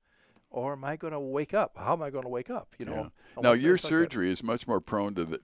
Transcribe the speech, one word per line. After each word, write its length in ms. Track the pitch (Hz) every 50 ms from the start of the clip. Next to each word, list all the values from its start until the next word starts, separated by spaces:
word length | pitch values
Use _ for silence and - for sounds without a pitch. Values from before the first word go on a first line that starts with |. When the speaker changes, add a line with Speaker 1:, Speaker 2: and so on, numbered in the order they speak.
| _ _ _ _ _ _ _ _ _ _
Speaker 1:
Or 240 | - 123 123 139 143
am 100 | 135 135
I 140 | 143 156
gonna 220 | 156 170 160 156 143
wake 340 | 143 131 135 147 151 - 185
up? 240 | 214 175 - -
How 160 | - 95 120 165
am 80 | 165
I 80 | 156 143
gonna 180 | 131 131 127
wake 220 | 123 123 120 127 -
up? 260 | 247 214 - - -
You 80 | - 120
know, 80 | - 76
Speaker 2:
Yeah. 40 | 110 107 - - _ - - -
Speaker 1:
and 80 | 120 123
Speaker 2:
Now, 60 | 120
Speaker 1:
what's 100 | 117 120
Speaker 2:
your 120 | 139 170 185
Speaker 1:
this 100 | 175 -
like 40 | -
that? 60 | 160
Speaker 2:
surgery 320 | 160 170 170 - 110 90 92
is 120 | 92 - 117
much 240 | 113 120 120 -
more 140 | - 120 92
prone 340 | - - 110 104 101 101 101
to 100 | 90 82
th-, 160 | 80 80 -